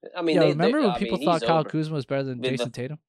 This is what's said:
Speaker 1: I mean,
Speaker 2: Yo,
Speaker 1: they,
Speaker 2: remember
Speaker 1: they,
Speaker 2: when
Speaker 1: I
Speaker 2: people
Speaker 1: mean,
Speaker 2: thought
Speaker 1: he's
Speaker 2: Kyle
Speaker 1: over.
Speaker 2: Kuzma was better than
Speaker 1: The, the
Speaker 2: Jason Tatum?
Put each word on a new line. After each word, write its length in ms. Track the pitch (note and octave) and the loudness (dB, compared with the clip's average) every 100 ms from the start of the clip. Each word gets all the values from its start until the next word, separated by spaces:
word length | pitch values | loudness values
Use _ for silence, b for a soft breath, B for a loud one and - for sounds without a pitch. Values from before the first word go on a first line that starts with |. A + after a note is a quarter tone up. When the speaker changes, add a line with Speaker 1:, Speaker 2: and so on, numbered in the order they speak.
| - F3+ | -12 -4
Speaker 1:
I 60 | |
mean, 140 | E3+ E3+ | 2 4
Speaker 2:
Yo, 60 | |
Speaker 1:
they, 60 | D#3+ | 4
Speaker 2:
remember 320 | D3 F#3 C#4+ | 4 2 2
Speaker 1:
they, 40 | B3 | 2
Speaker 2:
when 80 | - | 0
Speaker 1:
I 40 | |
Speaker 2:
people 180 | G3+ F#3 | -2 -2
Speaker 1:
mean, 80 | D#3 | 0
Speaker 2:
thought 160 | E3+ | 0
Speaker 1:
he's 60 | - | 2
Speaker 2:
Kyle 120 | E3 | 0
Speaker 1:
over. 80 | D3+ | 0
Speaker 2:
Kuzma 260 | D#3 D#3 D#3 | -2 -2 -4
was 100 | B2+ | -4
better 160 | C#3 | -4
than 180 | C3+ B2 | -4 -4
Speaker 1:
The, 80 | B2+ | -4
the 80 | C3 | -2
Speaker 2:
Jason 140 | A#2+ | -4
Tatum? 280 | A#2 B2+ D3+ | -6 -10 -10